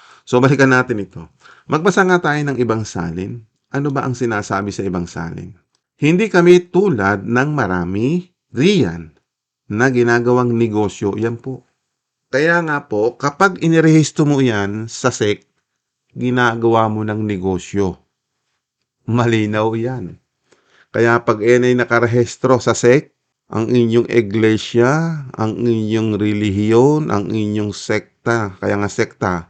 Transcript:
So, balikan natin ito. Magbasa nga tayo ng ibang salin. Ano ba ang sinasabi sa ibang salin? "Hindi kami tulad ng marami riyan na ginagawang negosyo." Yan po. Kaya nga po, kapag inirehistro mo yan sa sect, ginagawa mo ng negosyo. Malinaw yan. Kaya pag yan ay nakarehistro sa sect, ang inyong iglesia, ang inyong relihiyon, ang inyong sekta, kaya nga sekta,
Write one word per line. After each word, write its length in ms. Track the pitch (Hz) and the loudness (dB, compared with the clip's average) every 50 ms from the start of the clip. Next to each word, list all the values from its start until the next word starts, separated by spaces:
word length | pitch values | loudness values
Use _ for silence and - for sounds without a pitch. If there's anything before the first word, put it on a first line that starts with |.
| - - - _ _ | -20 -20 -20 _ _
So, 160 | - 127 123 | 0 2 4
balikan 320 | 127 135 143 135 139 131 131 | 4 4 4 4 4 4 4
natin 320 | 127 123 - 120 104 98 | 2 2 0 -2 -6 -6
ito. 240 | 90 - 90 82 - _ _ _ - - _ _ - | -10 -12 -18 -18 -20 _ _ _ -20 -20 _ _ -4
Magbasa 320 | - 156 165 202 185 214 190 185 | -2 0 0 2 2 2 2 2
nga 80 | 180 | 2
tayo 240 | 170 175 156 147 147 147 143 | 2 0 0 -2 -2 -2 -4
ng 80 | 135 | -2
ibang 240 | 117 123 117 113 113 | -2 0 0 0 -2
salin. 640 | 107 - - 92 87 85 82 90 95 104 120 120 110 _ _ _ _ _ | -4 -6 -6 -8 -6 -6 -6 -8 -8 -8 -10 -14 -16 _ _ _ _ _
Ano 240 | - 135 143 147 135 | -6 -4 -4 -4 -4
ba 160 | 139 - 131 | -4 -4 -4
ang 80 | 123 | -4
sinasabi 560 | 127 127 117 110 104 101 - 104 98 98 101 95 | -4 -4 -4 -4 -4 -4 -4 -6 -4 -4 -6 -6
sa 80 | - | -6
ibang 240 | 98 98 90 92 87 | -6 -4 -4 -4 -6
salin? 480 | 85 - 82 82 85 92 95 92 92 - _ _ _ _ _ _ _ _ - | -6 -8 -10 -10 -10 -10 -12 -14 -16 -18 _ _ _ _ _ _ _ _ -2
"Hindi 240 | 143 147 165 180 226 | 0 2 2 2 0
kami 480 | 208 - 180 170 175 180 180 175 - - | 2 2 4 8 8 8 6 6 2 0
tulad 480 | 175 202 196 147 104 95 98 104 98 | 0 2 2 2 0 0 0 0 -2
ng 280 | 101 107 117 123 135 151 151 | -2 -2 0 0 0 0 -2
marami 800 | 147 117 92 92 90 87 87 95 101 117 131 165 180 175 _ _ _ _ _ | -2 -2 -2 -2 -2 -2 -2 -2 -2 -2 0 -2 -2 -4 _ _ _ _ _
riyan 640 | - 110 143 190 214 180 123 87 80 85 82 80 _ _ _ _ _ _ _ _ _ _ _ - | -4 0 2 2 4 2 0 0 -4 -8 -14 -16 _ _ _ _ _ _ _ _ _ _ _ -6
na 240 | 104 110 123 135 127 | -2 0 2 2 2
ginagawang 640 | 120 120 120 120 120 120 123 123 127 123 120 117 | 2 2 2 2 2 2 2 2 2 2 0 0
negosyo." 560 | 113 117 113 104 107 107 98 - - 110 101 98 107 | 0 0 0 0 -2 -2 -2 -4 -4 -4 -4 -4 -2
Yan 160 | 110 117 120 | -4 -4 -6
po. 320 | 117 - 131 131 127 _ _ _ _ _ _ _ _ _ _ _ _ _ - | -6 -10 -12 -14 -14 _ _ _ _ _ _ _ _ _ _ _ _ _ -4
Kaya 320 | - 127 117 170 170 175 | -2 0 0 2 2 0
nga 240 | 170 160 147 143 - | 0 -2 -4 -6 -6
po, 320 | - 110 104 107 120 - | -4 -2 0 0 -2 -2
kapag 400 | - - 143 - - 190 196 180 | -2 -4 -4 0 2 0 0 0
inirehistro 640 | - - 165 165 160 160 160 156 160 147 - - - | 0 0 2 4 4 4 6 6 4 4 2 0 0
mo 160 | 156 147 147 | 0 2 2
yan 480 | 135 135 123 110 104 101 98 101 107 113 | 2 2 2 0 0 -2 -4 -4 -8 -8
sa 240 | 117 - - - 127 | -10 -10 -4 -4 -4
sect, 400 | - - 113 104 104 - _ _ _ _ _ _ _ _ _ _ _ _ _ _ - | -2 0 -2 -2 -2 -4 _ _ _ _ _ _ _ _ _ _ _ _ _ _ -10
ginagawa 720 | 127 120 127 123 127 123 117 113 117 113 117 117 113 110 | -6 -4 -2 0 2 2 2 0 0 0 2 2 2 2
mo 160 | 110 107 107 | 0 0 -4
ng 240 | 110 107 104 110 107 | -4 -4 -4 -4 -4
negosyo. 720 | 107 104 92 90 95 92 90 - - - 101 101 92 87 - _ _ _ _ _ _ _ _ _ _ _ _ _ _ _ _ _ _ _ _ - - | -4 -4 -2 -2 -2 -4 -4 -6 -6 -2 -2 -2 -2 -2 -6 _ _ _ _ _ _ _ _ _ _ _ _ _ _ _ _ _ _ _ _ -6 -2
Malinaw 640 | 113 123 117 120 113 110 107 104 107 107 110 113 110 | -2 0 0 2 0 0 0 -2 -2 -2 -2 -2 -2
yan. 480 | 113 113 127 131 120 98 85 85 - _ _ _ _ _ _ _ _ _ _ _ _ _ _ - | -4 -6 -6 -6 -8 -10 -12 -14 -18 _ _ _ _ _ _ _ _ _ _ _ _ _ _ -2
Kaya 320 | 110 117 117 117 117 117 | 0 2 2 2 2 0
pag 160 | - 110 107 | -2 -2 0
yan 240 | 104 117 123 123 123 | 2 4 4 4 4
ay 80 | 123 123 | 2 2
nakarehistro 880 | 123 120 - 120 117 117 113 113 123 120 117 - - - 127 131 120 | 2 0 0 0 0 2 2 2 0 0 0 -4 -4 0 2 2 2
sa 160 | - 120 113 | 2 0 0
sect, 400 | - - 120 123 151 151 _ _ _ _ _ _ _ _ - | 2 4 4 4 4 2 _ _ _ _ _ _ _ _ -8
ang 160 | - 107 113 | -4 -4 -2
inyong 400 | 110 123 123 117 113 113 120 120 - - | 0 2 2 2 2 2 0 0 2 0
iglesia, 1120 | 120 110 98 98 113 110 110 110 104 - - - 117 120 127 147 156 165 165 165 151 139 127 - | 0 0 0 0 0 2 2 2 0 -2 -2 0 2 2 2 2 0 -2 -4 -6 -8 -10 -10 -6
ang 240 | - 110 110 101 | -4 -4 -4 -4
inyong 640 | 87 117 120 117 113 110 107 110 110 110 110 107 98 | -2 -2 0 0 0 -2 -2 -2 -2 0 0 0 0
relihiyon, 880 | 104 107 104 104 104 104 95 101 104 107 113 117 131 143 151 151 156 - | 0 0 0 0 -2 -2 0 0 0 2 4 4 6 4 4 2 0 -2
ang 240 | 107 101 98 92 104 | -4 -4 -4 -4 -4
inyong 400 | 110 107 104 104 107 104 104 98 | -4 -4 -2 -2 -4 -4 -4 -6
sekta, 800 | - - - 107 107 - _ _ _ - 120 117 117 107 98 95 - | -8 -6 -4 -4 -4 -4 _ _ _ -4 -2 -2 -2 -2 -4 -6 -6
kaya 160 | 98 101 101 | -4 -2 -2
nga 120 | 101 104 98 - | -2 -2 -4 -2
sekta, 400 | - 113 - - - 113 98 90 87 87 | -4 -4 -4 -4 -6 -4 -4 -4 -4 -8